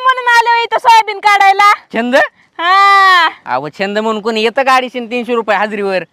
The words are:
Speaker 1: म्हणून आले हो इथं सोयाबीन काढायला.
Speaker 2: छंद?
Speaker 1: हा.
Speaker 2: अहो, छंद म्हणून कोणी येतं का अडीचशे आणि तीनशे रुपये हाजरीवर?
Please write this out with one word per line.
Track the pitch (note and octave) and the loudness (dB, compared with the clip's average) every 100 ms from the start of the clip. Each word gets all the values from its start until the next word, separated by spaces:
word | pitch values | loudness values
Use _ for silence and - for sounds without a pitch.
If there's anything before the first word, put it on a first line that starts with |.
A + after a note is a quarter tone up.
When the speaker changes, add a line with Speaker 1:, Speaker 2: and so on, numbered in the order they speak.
Speaker 1:
म्हणून | B4+ B4+ B4 | 0 -2 0
आले | A#4+ A4+ | 0 2
हो | A#4 | 0
इथं | A#4 - | -2 -2
सोयाबीन | B4+ A4+ G#4 G4 | 2 2 2 -2
काढायला. | G#4 G4+ G4 G4 G4+ G#4 - | 0 2 2 4 2 2 -4
Speaker 2:
छंद? | A3+ A#3+ C4+ D5 _ _ - | -6 -2 0 0 _ _ -8
Speaker 1:
हा. | E4+ G4 G4+ G4 F#4+ F4+ D#4+ - - | 0 2 4 4 4 4 0 -4 -8
Speaker 2:
अहो, | B2+ D3+ | -6 -6
छंद | - G3 G#3 | -8 -6 -4
म्हणून | A3 G#3+ | -4 -4
कोणी | G#3 A3 | -4 -2
येतं | A3 B3+ | -2 0
का | B3+ | 2
अडीचशे | C4 B3+ B3 | 2 0 -10
आणि | A3+ | -8
तीनशे | B3 A3+ | -8 -4
रुपये | A#3 A3 G3 | -4 -2 -2
हाजरीवर? | G#3+ G#3 G3 F#3 D#3+ | -2 -4 -4 -4 -6